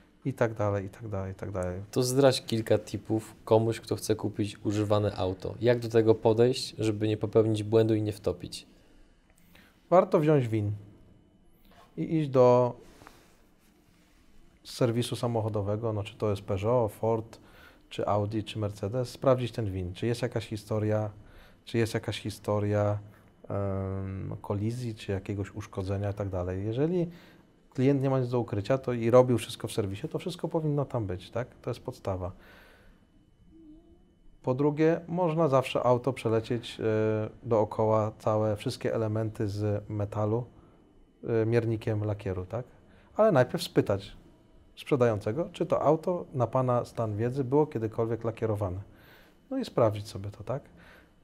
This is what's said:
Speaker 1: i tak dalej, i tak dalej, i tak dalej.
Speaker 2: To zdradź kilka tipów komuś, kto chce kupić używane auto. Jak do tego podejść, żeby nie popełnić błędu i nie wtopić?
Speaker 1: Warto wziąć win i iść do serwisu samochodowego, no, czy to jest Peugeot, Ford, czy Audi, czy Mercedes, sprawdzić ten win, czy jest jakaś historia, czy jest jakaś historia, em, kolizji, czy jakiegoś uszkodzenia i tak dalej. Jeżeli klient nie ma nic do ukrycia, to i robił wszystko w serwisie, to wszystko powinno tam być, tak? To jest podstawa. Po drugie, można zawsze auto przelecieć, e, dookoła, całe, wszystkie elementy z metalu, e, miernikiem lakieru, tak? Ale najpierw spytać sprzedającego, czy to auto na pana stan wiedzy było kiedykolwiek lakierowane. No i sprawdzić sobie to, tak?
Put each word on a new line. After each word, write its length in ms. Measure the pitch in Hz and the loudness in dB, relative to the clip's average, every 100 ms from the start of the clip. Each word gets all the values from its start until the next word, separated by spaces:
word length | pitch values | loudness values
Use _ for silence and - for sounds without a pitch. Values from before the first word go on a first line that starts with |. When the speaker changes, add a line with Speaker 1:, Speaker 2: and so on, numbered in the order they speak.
| _ _ 139 | _ _ -6
Speaker 1:
i 80 | |
tak 200 | 131 117 | 0 0
dalej, 320 | 110 104 101 98 | 0 -2 -2 -4
i 40 | |
tak 180 | - 113 | -10 -8
dalej, 240 | 98 95 | -6 -6
i 40 | 95 | -8
tak 160 | - | -8
dalej. 300 | 98 90 92 101 | -4 -4 -6 -6
Speaker 2:
To 120 | 139 | -2
zdradź 420 | 123 127 135 127 - | 0 4 4 4 0
kilka 320 | 113 113 107 | -2 2 0
tipów 580 | - 104 - 110 - - - | 0 -8 -4 -4 -4 -10 2
komuś, 340 | 110 113 110 | 4 4 -2
kto 160 | - 104 | -4 -4
chce 200 | - 107 | -2 -2
kupić 500 | 110 - 101 - 107 | -2 -4 -4 -4 -4
używane 500 | 104 104 104 104 - | -2 2 2 2 0
auto. 400 | 95 95 - 101 | -2 -4 -8 -2
Jak 180 | 117 120 | 2 2
do 100 | 113 | 2
tego 260 | 113 110 110 | 4 6 6
podejść, 600 | 113 110 123 131 - - | 4 4 4 2 -6 -4
żeby 300 | 110 104 107 | -2 0 0
nie 100 | 107 | -2
popełnić 460 | 107 113 110 107 | 2 4 4 2
błędu 320 | 104 113 113 110 | 2 4 4 2
i 60 | |
nie 120 | 107 | 0
wtopić? 540 | 104 - 90 87 - - - - - - _ _ _ - - - _ - | -4 -4 -4 -8 -14 -18 -20 -20 -20 -20 _ _ _ -20 -20 -20 _ 4
Speaker 1:
Warto 300 | 175 185 185 | 6 6 6
wziąć 280 | 151 151 117 | 6 4 4
win 240 | 110 104 104 - - - - _ _ _ - - - - - | 0 -2 -4 -10 -20 -20 -20 _ _ _ -20 -20 -20 -14 -8
i 180 | 160 160 | -2 0
iść 140 | 147 | 2
do 440 | 131 123 123 123 - - - - - - _ _ _ _ _ _ _ _ _ _ - - _ | 6 8 8 4 -2 -14 -20 -20 -20 -20 _ _ _ _ _ _ _ _ _ _ -20 -20 _
serwisu 520 | - - 123 113 117 117 | -10 -2 0 0 -2 -4
samochodowego, 800 | 120 117 107 104 101 107 117 | -2 -2 -2 -2 -4 -4 -4
no, 100 | 104 | -4
czy 120 | 98 - | -6 -4
to 120 | 107 | -2
jest 120 | 98 | -2
Peugeot, 500 | - 98 104 123 107 | -4 -2 0 2 0
Ford, 480 | - 113 113 110 - - - - - - | -2 -2 -2 -4 -14 -20 -20 -20 -20 -14
czy 180 | - - | -6 -2
Audi, 360 | 104 104 110 | 0 0 -2
czy 160 | 101 113 | -6 -4
Mercedes, 500 | 104 104 98 127 120 | -6 -4 -4 -4 -6
sprawdzić 420 | - 139 123 120 | -2 2 2 2
ten 200 | - 104 | -4 -4
win, 220 | 92 87 | -4 -6
czy 140 | 92 113 | -4 -2
jest 140 | 120 | -2
jakaś 260 | 120 117 - | -2 -4 -6
historia, 600 | 107 - 110 107 107 107 - - - - - - | -8 -4 -2 0 0 -2 -8 -20 -20 -20 -20 -4
czy 120 | 117 | -2
jest 160 | 110 | 0
jakaś 260 | 113 - 101 | -2 -4 -6
historia, 760 | 110 - - 104 104 104 104 104 104 - - _ - | -8 -6 -2 0 2 2 2 0 -6 -20 -20 _ -8
em, 880 | 101 98 98 95 98 95 98 95 104 | -4 -2 -2 -4 -6 -6 -8 -8 -8
kolizji, 540 | - 104 107 120 120 107 | -6 -4 -4 -4 -6 -8
czy 160 | - | -6
jakiegoś 400 | 98 98 101 98 104 | -6 -4 -6 -6 -8
uszkodzenia 540 | 101 - 95 98 101 | -10 -8 -4 -4 -4
i 20 | |
tak 160 | 101 98 | -4 -4
dalej. 360 | 92 87 95 104 | -4 -4 -4 -4
Jeżeli 420 | 117 160 180 170 - - - _ _ _ | -2 0 0 -4 -6 -20 -20 _ _ _
klient 280 | - 131 139 | 0 2 4
nie 80 | 135 | 2
ma 100 | 131 | 0
nic 100 | 123 | 0
do 100 | 123 | -2
ukrycia, 380 | 110 104 101 135 | -2 -2 0 0
to 160 | 131 | 0
i 160 | 123 113 | -2 6
robił 280 | 127 127 117 | 8 8 4
wszystko 300 | - - 117 | -2 -8 -6
w 40 | |
serwisie, 360 | - 98 98 160 | -4 -4 -4 -6
to 120 | 147 | -6
wszystko 280 | 185 170 165 | -6 -6 -4
powinno 380 | 170 156 143 131 | -2 0 0 -2
tam 200 | 123 101 | -2 -4
być, 260 | 92 - | -6 -8
tak? 160 | 113 123 - | -8 -8 -8
To 80 | - | -10
jest 100 | 123 | -8
podstawa. 520 | - - - 95 90 - - - - - - - _ _ _ _ - 320 320 311 - - _ _ - - | -8 -10 -6 -4 -6 -10 -18 -20 -20 -20 -20 -20 _ _ _ _ -20 -20 -20 -20 -20 -20 _ _ -20 -8
Po 100 | 131 | -2
drugie, 480 | 127 147 147 160 165 - | 0 2 4 2 2 -2
można 400 | 170 175 160 160 | -2 0 2 4
zawsze 360 | 131 127 - | 4 2 2
auto 300 | 120 123 135 | 4 2 2
przelecieć, 640 | 123 117 113 110 120 - - | -2 0 0 0 -4 -6 -4
e, 500 | 110 110 110 110 107 - | 0 2 2 0 -4 -8
dookoła, 680 | 117 113 107 - 110 110 107 - | 0 2 2 2 2 4 2 -2
całe, 360 | 117 107 110 104 | 0 2 2 0
wszystkie 380 | 127 - 123 120 | -4 -4 -2 0
elementy 520 | 110 110 110 107 107 | 0 -2 -4 -2 -4
z 420 | 101 104 104 - | -2 -2 -2 -4
metalu, 560 | 104 104 107 107 113 123 - - - _ _ _ _ | -6 -4 -2 0 0 -4 -12 -20 -20 _ _ _ _
e, 220 | - 113 110 | -2 0 4
miernikiem 580 | 120 113 110 113 107 | 2 2 0 -2 -2
lakieru, 420 | 107 101 98 90 92 | -2 -4 -4 -6 -6
tak? 200 | 113 - - - - - - | -8 -8 -16 -20 -20 -6 2
Ale 160 | 220 | 4
najpierw 320 | 143 127 170 | 6 4 0
spytać 580 | - - 117 98 - - - - _ - - - | -2 0 2 0 -4 -18 -20 -20 _ -20 -20 -16
sprzedającego, 720 | - 143 120 107 110 127 180 | -2 2 4 2 -2 -4 -4
czy 140 | - - | -4 -2
to 160 | - | 2
auto 440 | 131 156 190 175 - | 4 2 0 -4 -4
na 140 | 135 117 | -2 0
pana 380 | 131 127 123 117 | 0 0 0 -2
stan 320 | - 110 104 | -4 -4 -2
wiedzy 260 | 120 139 | -2 -2
było 240 | 120 143 151 | 0 2 2
kiedykolwiek 560 | 123 110 - 113 113 | 0 -4 -2 -2 -2
lakierowane. 560 | 117 - 110 104 101 92 - - - - - _ - | -4 -2 -2 -2 -2 -6 -12 -18 -20 -20 -20 _ -8
No 80 | 262 | -6
i 80 | 226 | -4
sprawdzić 420 | - 113 104 104 | 2 2 2 -6
sobie 220 | 98 101 | -10 -12
to, 120 | - | -10
tak? 180 | 104 139 - - - - _ _ | -8 -8 -10 -20 -20 -20 _ _